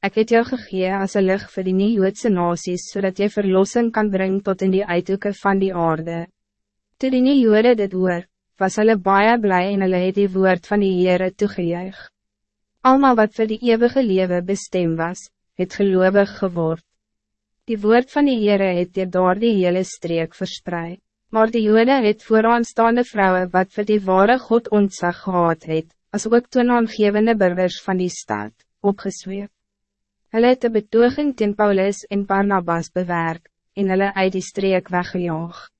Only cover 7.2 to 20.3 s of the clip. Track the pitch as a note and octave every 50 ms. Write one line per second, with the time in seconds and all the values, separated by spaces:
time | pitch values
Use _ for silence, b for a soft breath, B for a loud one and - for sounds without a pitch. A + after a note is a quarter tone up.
7.2 | B3+ C4 C#4+ C#4 B3 A3 G#3+ G#3+ A3 B3 B3 A3 G3+ G3 F#3+ F#3 F#3 F#3 F3+ E3+
8.2 | F3+ _ _ _ _ _ _ _ G3 F#3+ - - G#3+ A3 A3+ G3+ F3+ G3 G3 G3
9.2 | G3+ A3 A#3 B3 G#3+ G3+ F#3+ F3+ F3+ F#3+ G3+ G3 F#3+ F#3 F#3 F3+ F3+ F#3 F#3+ G3+
10.2 | G3+ G3 F#3 F#3+ F#3+ F#3+ F#3 F3 _ - G#3 G#3 G3+ F#3+ F#3+ F3+ F3+ F#3 F3+ F3+
11.2 | F#3 F#3 F#3 _ G#3 G3+ G3+ - F3+ E3+ E3+ F3 F3+ F#3+ F#3+ - - - _ _
12.2 | _ _ _ _ _ _ _ _ _ _ _ _ _ C4 C4 C4+ C#4 C4+ B3 A3
13.2 | G#3+ G#3+ _ - A3+ A3 A3 G#3+ - A#3+ A3+ A3+ A#3 A#3+ B3 C4+ C4+ A3+ F#3+ F#3
14.2 | F#3 F3+ F3+ F3 F3 F3+ G3 G3 - - - F#3 F3+ E3 E3 E3 E3 E3+ F3+ -
15.2 | - - _ _ _ _ _ _ F#3 F#3 - - G3+ G3 F#3+ F#3 F#3 F#3 F#3+ G3+
16.2 | G3+ G3+ G3+ - - F#3+ F3 F3 E3 D#3+ D#3+ E3 _ _ _ _ _ _ _ _
17.2 | _ _ _ _ _ _ _ _ _ - A#3 G#3+ G3+ G#3 A3 A#3+ B3+ B3+ - D4
18.2 | D4 C#4+ C4 A3+ G#3+ G3+ G#3 G3 G3 F#3+ F3+ F3 F3+ F3+ _ G3 F#3+ F#3 F3 F#3
19.2 | F#3 F3+ F#3 G3+ A3 A#3 A3+ G3 F#3 F3+ F3 F#3 F#3+ F#3 - - - E3+ E3+ E3
20.2 | E3 D#3+